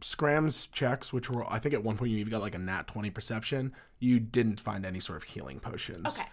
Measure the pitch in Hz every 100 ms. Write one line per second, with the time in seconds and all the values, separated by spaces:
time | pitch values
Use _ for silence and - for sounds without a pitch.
0 | - - 151 151 156 - - - 131 135
1 | - 127 - 120 - 110 143 135 110 107
2 | 120 107 104 113 101 92 92 92 - 110
3 | 101 95 - 110 - 135 131 - - -
4 | 123 123 113 123 113 101 - 98 95 92
5 | - 80 - - 67 67 - - - 87
6 | 302 - -